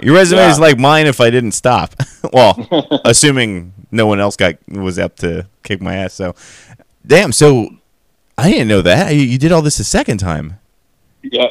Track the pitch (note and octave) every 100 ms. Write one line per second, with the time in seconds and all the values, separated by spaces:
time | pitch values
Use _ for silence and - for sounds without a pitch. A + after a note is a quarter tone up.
0 | A#2 F3 F3+ F3+ F3+ D3 D#3+ B2 C3+ D#3
1 | D3+ B2+ A#2 B2 A2+ - B2+ A2+ - -
2 | - - - B2+ A2 F2+ A#2 D#3+ - C#3+
3 | - A#2 D3 C3 A2 F2+ F2 G2 - A2
4 | G#2+ G2+ G2+ - F#2 E2 - G2+ F#2+ F2+
5 | F2+ - F2 E2+ F#2 _ - F#2+ F2+ F#2
6 | F#2 - F2+ - - - _ - _ _
7 | - D#3+ F3 - D3 B2+ G#2 - _ _
8 | _ _ _ - D#3+ C#4 A2 G2+ F2 A2+
9 | G3 D3 B2+ B2+ D#3+ E3+ D3+ - G#2 G3+
10 | D4 G#2 F#2 D2+ D#2 G2 _ _ _ _
11 | _ _ C3+ B2+ B2